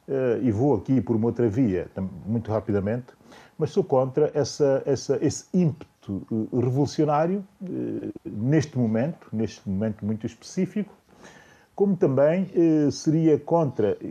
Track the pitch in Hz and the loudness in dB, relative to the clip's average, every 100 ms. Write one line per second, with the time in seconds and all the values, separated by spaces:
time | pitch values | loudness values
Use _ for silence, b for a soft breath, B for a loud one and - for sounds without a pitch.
0 | - 135 127 107 127 104 143 120 - 131 | -6 -2 0 2 0 2 2 2 2 0
1 | - 110 117 117 120 101 123 90 82 - | 2 0 0 2 0 2 0 0 -4 -6
2 | 95 90 82 117 107 107 101 101 98 120 | -8 -8 -4 -4 -2 -4 0 -2 0 -4
3 | 127 _ B B B - 151 - - 131 | -6 _ B B B -6 -2 -2 2 2
4 | 131 131 151 151 131 - 143 135 - 135 | 2 2 0 0 -2 0 2 2 0 -4
5 | - 135 147 - - 185 170 - - _ | -2 0 0 -2 -4 0 0 -2 -12 _
6 | - 98 - 113 110 127 123 127 135 - | -10 -8 -4 -4 -2 0 0 0 0 0
7 | 151 147 170 202 190 _ 190 127 120 110 | 0 2 0 -2 -8 _ -10 -8 -6 -6
8 | 107 - - 107 120 151 - 123 117 110 | -8 -12 -12 -6 0 2 0 0 0 0
9 | 143 - - 110 110 - - 95 110 104 | -2 -6 -10 -4 -4 -6 -6 -4 -4 -4
10 | 104 110 110 - - - 185 214 196 - | -6 -4 -6 -10 -10 -4 -4 -4 -8 -12
11 | _ B B B B B B - 202 180 | _ B B B B B B -2 0 2
12 | 165 131 147 175 185 - 165 156 147 139 | 2 4 4 2 0 2 4 4 2 0
13 | - 156 160 147 - 170 156 - 104 - | 0 4 4 4 2 0 2 0 0 0
14 | - | -4